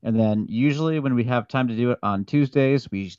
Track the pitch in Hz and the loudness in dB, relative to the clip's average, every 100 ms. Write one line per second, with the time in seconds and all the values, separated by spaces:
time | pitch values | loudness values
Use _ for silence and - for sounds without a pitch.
0 | 117 113 110 107 - 113 143 143 160 156 | -2 2 2 2 -2 0 0 2 -2 0
1 | 139 120 113 123 110 131 123 113 123 120 | 0 0 0 -2 -2 -2 -2 0 0 0
2 | 101 98 98 143 139 143 135 139 - 98 | -2 -4 -2 0 2 2 2 2 -2 -8
3 | 95 | -8